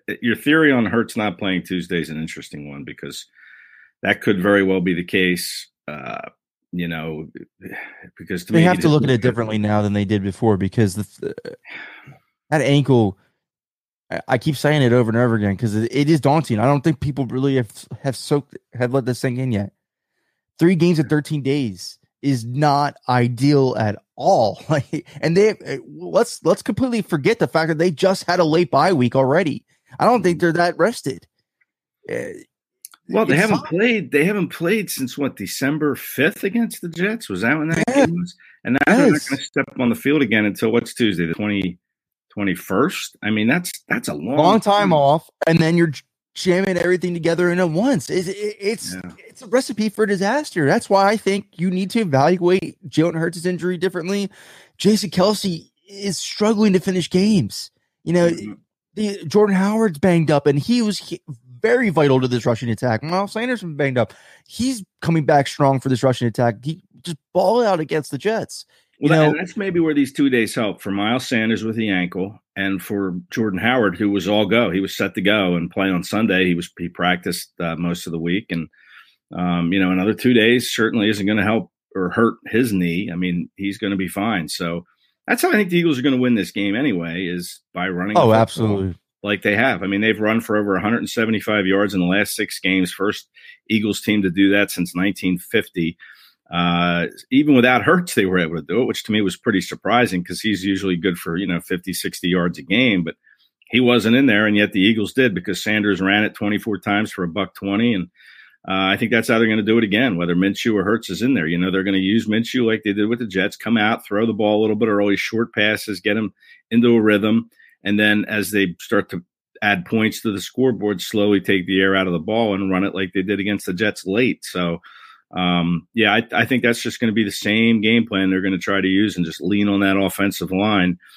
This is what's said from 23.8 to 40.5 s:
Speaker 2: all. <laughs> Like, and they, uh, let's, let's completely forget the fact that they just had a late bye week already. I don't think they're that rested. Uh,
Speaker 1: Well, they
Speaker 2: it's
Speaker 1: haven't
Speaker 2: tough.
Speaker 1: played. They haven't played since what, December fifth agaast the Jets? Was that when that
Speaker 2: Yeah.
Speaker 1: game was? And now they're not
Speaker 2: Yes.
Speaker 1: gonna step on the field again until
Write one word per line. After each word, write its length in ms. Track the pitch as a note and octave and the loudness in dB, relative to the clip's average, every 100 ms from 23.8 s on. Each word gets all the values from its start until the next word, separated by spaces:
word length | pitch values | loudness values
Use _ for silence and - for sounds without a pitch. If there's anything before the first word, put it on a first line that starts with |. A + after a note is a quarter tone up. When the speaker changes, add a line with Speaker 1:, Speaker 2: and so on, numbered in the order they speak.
| A2 G2+ _ - | -2 -4 _ -2
Speaker 2:
all. 460 | D#3 F3 G2+ - - | 2 4 2 -2 -2
<laughs> 40 | |
Like, 360 | D3+ - D3+ - D3 | -2 -2 -8 -10 -6
and 160 | D#3 F3 | 0 2
they, 140 | G#3+ | 2
uh, 260 | - - C#3 - | 0 -8 -10 -12
let's, 560 | D3 F3 E3 A#3 - | -16 -2 0 0 0
let's 180 | D#3+ G3 | 0 0
completely 400 | - G#3+ B3+ A#3 | -2 -2 0 -2
forget 340 | - D#3 D3+ - | -2 -2 0 0
the 80 | D3+ | 0
fact 200 | D#3+ D#3+ | 0 0
that 100 | D#3 | 0
they 140 | F3+ | 0
just 320 | C#3+ F#3 F#3+ - | 2 0 0 0
had 140 | F3+ | 2
a 40 | D#3+ | 2
late 260 | E3 E3+ | 2 2
bye 220 | C3+ E3+ | 2 4
week 220 | D#3 B2 C3 | 4 2 2
already. 480 | C3 D#3+ D#3+ - - _ _ - | 2 2 0 -4 -12 _ _ 0
I 60 | G3+ | 2
don't 180 | A#3+ | 4
think 160 | F3 E3 | 2 2
they're 120 | F3 | 0
that 240 | E3 F3 D#3 | 2 0 2
rested. 500 | F#3+ B3 G#3+ F2 - _ _ _ _ _ _ _ - | 0 0 -6 -8 -14 _ _ _ _ _ _ _ -10
Uh, 40 | A#1+ - - - _ _ _ - _ - | -8 -8 -12 -20 _ _ _ -20 _ -4
Speaker 1:
Well, 160 | G3 A3 | 0 4
they 80 | D3 | 4
Speaker 2:
it's 60 | |
Speaker 1:
haven't 160 | G#3+ D3 | 4 0
Speaker 2:
tough. 100 | - | -2
Speaker 1:
played. 420 | E3+ A#3+ A3 C3 | 0 2 2 0
They 140 | C#3+ E3+ | 2 2
haven't 240 | G#3 D#3 | 2 -2
played 400 | - F3 A3 F3+ | -2 -2 0 -2
since 260 | - B2+ - | -6 -6 -4
what, 180 | C#3 - | -6 -4
December 580 | F#2+ - C3+ D3+ D3 B2 | -10 -4 -2 0 -2 -2
fifth 480 | - - D3+ - | -6 0 0 0
agaast 380 | G3+ A#3 A3+ - | -4 -2 -2 -4
the 80 | F3 | -10
Jets? 400 | E3 G3 A3 - | -4 -4 -4 -6
Was 120 | F#2 | -2
that 160 | A2+ D4+ | 0 0
when 100 | D#3 | 0
that 140 | E3 G3 | -2 0
Speaker 2:
Yeah. 160 | C#4 E3 | 2 2
Speaker 1:
game 80 | F3 | 0
was? 200 | F3 - - _ | -6 -12 -20 _
And 100 | - | -2
now 220 | C3 - A3+ | 0 4 4
they're 160 | C4+ | 6
not 20 | |
Speaker 2:
Yes. 160 | D3+ - | 4 0
Speaker 1:
gonna 120 | C#3 | -6
step 220 | - C#3+ C3+ - | -4 -4 -4 -2
on 100 | B2 | -2
the 60 | A2+ | 0
field 260 | C#3 D3+ | 0 2
again 220 | A#2 A2 | 2 2
until 260 | G#2 | 0